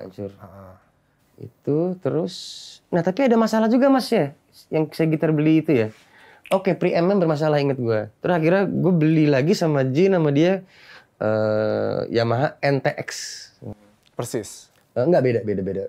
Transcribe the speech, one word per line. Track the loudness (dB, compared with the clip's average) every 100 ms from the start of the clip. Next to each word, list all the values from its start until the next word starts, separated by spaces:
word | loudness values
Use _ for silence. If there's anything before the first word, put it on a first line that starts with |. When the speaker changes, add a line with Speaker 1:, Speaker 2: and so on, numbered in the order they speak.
| -14
Speaker 1:
hancur. | -12 -14
Speaker 2:
Heeh. | -14 -20 -20 -20 -20 _ _ _ _ _ _
Speaker 1:
Itu | -20 -10 -4 -2 -2 -4
terus, | -4 -4 -4 -10 -16 -18 -20 -20 _
nah | -2
tapi | 0 0 2
ada |
masalah | 4 2 2 2
juga, | 4 4
Mas, | 2 2
ya, | 0 -2 -6 _ -20 _
yang | -2 -2
saya | 0 0
gitar | 2 0
beli | 2 4 2
itu | 4
ya. | 2 0 -6 _ _ -20 -20 -4
Oke, | -2 0 0
preamp-nya | 0 2 2 2
bermasalah, | 2 0 0 0
inget | 0 -2
gue. | -2 -2 -4 -6
Terus | -2 0
akhirnya | 2 2
gue | 0 0 2
beli | 2 4 4 4
lagi | 2 2
sama | 0 0 0
Jin, | 0 2 2
sama | 2 2
dia, | 2 2 0 -6 _ -20 -20 _ _
eh, | -2 0 0 0 0 -2 -2 -4 -2
Yamaha | -2 0 0 -2 -2
N | -2 0
T | -2
X. | -6 -10 -12 -14 -16 -20 _ -16 -16 _ _ _
Speaker 2:
Persis? | -10 -6 -6 -8 -16 -20 _ _
Speaker 1:
Eh, | -2
enggak, | 2 2
beda, | 2 0
beda, | -2 -4
beda. | -4 -6